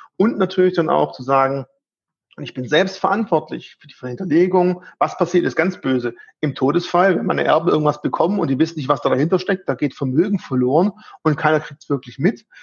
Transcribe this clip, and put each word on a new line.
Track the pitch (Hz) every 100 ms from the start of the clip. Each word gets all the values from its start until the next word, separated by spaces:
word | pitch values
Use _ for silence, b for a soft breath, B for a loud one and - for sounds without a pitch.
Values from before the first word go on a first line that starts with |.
| B -
und | 214 226
natürlich | 185 - 185
dann | 180 156
auch | 147 147
zu | -
sagen, | 127 139 135 139 131 _ _ _ _ _ _ -
und |
ich | 147
bin | - 127
selbst | 151 190 -
verantwortlich | 185 202 226 160 156 - - -
für | 147
die |
Hinterlegung. | - 127 123 98 156 185 185 180 180 B -
Was | 151 -
passiert, | 170 185
ist | 147
ganz | - 175 185
böse. | 139 131 117 B B _
Im | 151 127
Todesfall, | 135 160 175 175 190 165
wenn | -
meine | 147
Erben | 139 147 165
irgendwas | 156 151 143
bekommen | 147 - 170 202
und | 147
die | 135
wissen | 160 160
nicht, | 131
was | 143
da | 135
dahinter | 131 160 180
steckt, | - 190 -
da |
geht | 135 143
Vermögen | - 131 131 202 208
verloren | - 127 127 143 202 B B B
und | 156 147
keiner | 156 156
kriegt's | - 143 -
wirklich | 139 123 -
mit. | 156 233 _ B